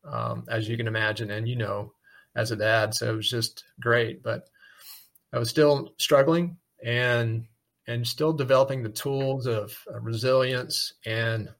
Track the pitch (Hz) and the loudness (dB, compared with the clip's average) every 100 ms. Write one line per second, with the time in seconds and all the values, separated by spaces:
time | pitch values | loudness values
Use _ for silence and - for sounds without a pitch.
0 | - - 113 113 - 113 110 117 113 110 | -8 -6 -4 -6 -4 -4 -4 -4 -2 0
1 | 107 107 107 104 113 123 104 104 110 _ | 0 -2 -4 -4 -4 -4 -4 -4 -8 _
2 | _ - _ - 110 107 107 113 107 110 | _ -20 _ -4 -2 0 2 4 2 0
3 | 113 110 104 117 113 - - - 117 117 | -2 -2 -2 -2 -4 -8 -20 -6 2 2
4 | 113 - 113 110 - _ - - - - | 2 -4 -6 -6 -8 _ -20 -20 -20 -20
5 | - _ _ 120 117 - 147 143 - _ | -20 _ _ -4 -2 4 6 4 0 _
6 | - 143 139 165 175 175 _ _ 117 120 | 4 6 6 4 0 -6 _ _ -2 0
7 | 123 120 117 113 113 _ _ _ - 120 | 2 2 2 -2 -6 _ _ _ -8 -6
8 | 120 - 156 156 131 131 135 135 113 - | -4 0 0 0 4 4 4 0 -4 -6
9 | 139 135 135 135 120 110 104 - - 110 | -4 0 0 0 0 -2 -4 -12 -14 -10
10 | 113 113 127 131 127 127 123 - - - | -6 -2 2 4 4 -2 -4 -4 -6 -8
11 | - 110 113 113 98 - | -6 -2 0 -2 -6 -14